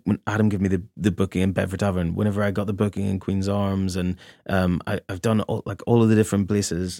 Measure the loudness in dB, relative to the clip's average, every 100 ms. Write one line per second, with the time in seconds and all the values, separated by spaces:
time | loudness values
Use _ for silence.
0 | 0 -2 -2 0 2 2 0 0 -4 -2
1 | -2 0 0 0 0 0 -2 -2 -2 0
2 | -2 0 -2 0 -2 -2 -4 -2 -2 -2
3 | -4 -4 -2 -2 0 0 0 0 -2 -2
4 | -4 -4 -10 -16 -4 0 2 0 -2 -8
5 | -6 -4 0 0 0 -4 -6 -6 2 4
6 | 6 6 4 2 2 0 0 -2 -4 -6